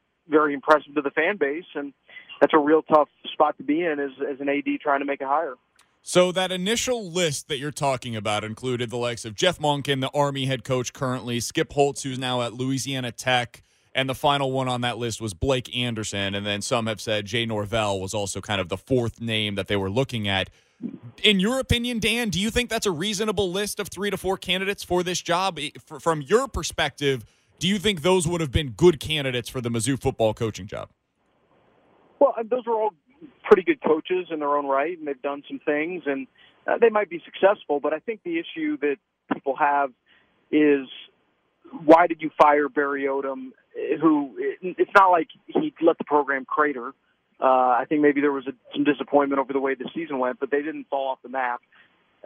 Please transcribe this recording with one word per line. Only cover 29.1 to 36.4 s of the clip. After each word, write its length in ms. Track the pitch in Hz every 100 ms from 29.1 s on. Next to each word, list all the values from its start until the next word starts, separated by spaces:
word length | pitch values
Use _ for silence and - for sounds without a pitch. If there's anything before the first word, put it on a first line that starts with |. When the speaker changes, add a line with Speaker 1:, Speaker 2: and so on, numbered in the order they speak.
| 156 135 123 -
Speaker 2:
for 140 | 131
the 80 | 117
Mizzou 280 | 117 117 131
football 320 | 135 - 110
coaching 340 | 107 113 98 95
job? 220 | 58 - _ _ _ _ _ _ _ _ _ _ _ _ -
Speaker 1:
Well, 160 | 277 -
uh, 60 |
those 240 | 220 254 233
are 60 |
all 200 | 220 214 165 _ _ 147 _ -
pretty 180 | 208
good 180 | 170 151
coaches 460 | - 156 - 185 170
in 80 | 156
their 180 | 143 147
own 100 | 139
right, 300 | 135 156 170
and 100 | 151
they've 140 | 135
done 220 | 143 143 -
some 120 | 139
things, 440 | - 147 165 180 143
and, 220 | 135 131 _